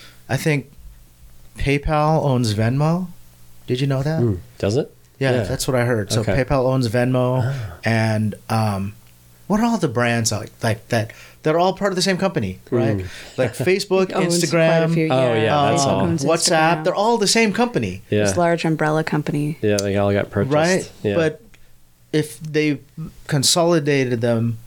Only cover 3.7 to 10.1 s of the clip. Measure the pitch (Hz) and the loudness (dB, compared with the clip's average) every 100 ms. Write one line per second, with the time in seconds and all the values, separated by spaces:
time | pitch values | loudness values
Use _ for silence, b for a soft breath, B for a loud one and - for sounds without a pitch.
3.7 | 123 139 135 139 160 120 92 - - 95 | -2 0 0 -2 0 0 0 -6 -4 0
4.7 | 117 165 - - - 135 127 98 131 - | 0 -2 -10 -20 -4 0 0 0 -4 -2
5.7 | 127 120 117 98 - 107 104 127 139 127 | 0 2 0 0 -2 0 0 0 0 2
6.7 | 131 120 120 123 127 123 127 127 135 104 | 2 0 0 0 0 0 0 -2 -4 -8
7.7 | - 113 113 110 107 107 - - 113 110 | -6 -2 0 0 0 -2 -4 -4 -2 0
8.7 | 98 98 - - - - - - 208 233 | -2 -6 -12 -20 -20 -20 -20 -4 0 0
9.7 | 233 165 120 120 | 0 -2 0 0